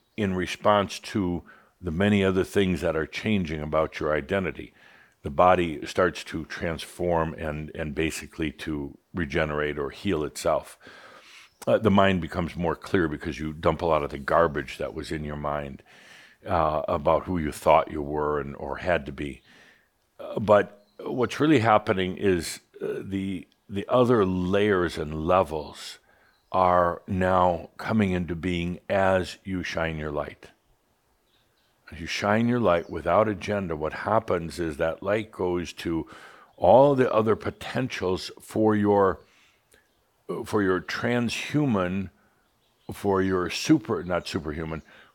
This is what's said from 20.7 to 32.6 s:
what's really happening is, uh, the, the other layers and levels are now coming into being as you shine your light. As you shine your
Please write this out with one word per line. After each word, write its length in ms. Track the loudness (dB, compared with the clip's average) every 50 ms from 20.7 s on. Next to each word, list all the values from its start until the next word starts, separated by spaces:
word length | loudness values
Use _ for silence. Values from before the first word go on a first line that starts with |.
| -6 -20 _ _ _ -12 -10
what's 360 | -6 -2 -2 -2 -2 0 0
really 180 | 2 4 4 4
happening 580 | 6 6 4 4 4 2 0 0 0 -2 -2
is, 440 | 0 2 2 2 2 0 -4 -10 -12 _ _ _ -8
uh, 200 | -8 -6 -6 -6
the, 480 | -8 -6 -6 -6 -4 -4 -6 -8 -10 _ _ _ _ -10
the 160 | -8 -6 -4 0
other 360 | 4 4 4 6 6 4 4
layers 720 | 2 2 0 0 0 2 2 4 4 4 2 2 0 -2
and 300 | -4 -6 -6 -6 -4 0
levels 720 | 2 4 4 2 2 -2 -8 -8 -8 -14 -16 -16 -16 -16 -18 _ _ _ _ _ _ _ _ _ -4 0
are 500 | 2 4 4 6 4 4 2 0 -4 -6 -6
now 640 | -2 0 2 2 4 4 4 4 2 0 -6 -12 _ -12
coming 340 | -6 -2 0 2 2 2 0
into 240 | -2 -2 -4 -6
being 420 | -4 -4 -4 -2 -2 -2 -4 -6 -8 _ -4
as 500 | 0 2 2 4 2 2 0 -2 -10 -14 -10
you 220 | -8 -6 -6 -6
shine 340 | -4 -4 -4 -2 -4 -4 -4
your 140 | -6 -6 -4
light. 340 | -6 -6 -6 -10 _ -20 -20 _ _ _ _ _ _ _ _ _ _ _ _ _ _ _ _ _ _ _ _ _ _ _ _ _ _ _ -18
As 100 | -14 -12
you 60 | -10
shine 400 | -8 -6 -2 2 2 2 4 4
your 140 | 2 2 2